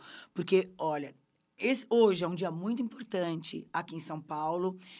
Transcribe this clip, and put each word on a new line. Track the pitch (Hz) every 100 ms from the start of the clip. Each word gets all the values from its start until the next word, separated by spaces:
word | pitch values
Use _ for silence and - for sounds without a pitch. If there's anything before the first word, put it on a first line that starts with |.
| - - -
Porque, | - 165 185 185 -
olha, | 156 147 143 - _ _ _ -
esse, | 240 262 -
hoje | 233 220 175
é | 170
um | 175
dia | 180
muito | 165 202 240
importante | 233 - 226 185 170 160 - - -
aqui | 165 170 160
em |
São | 156 160
Paulo, | 160 151 156 175 185 185 - -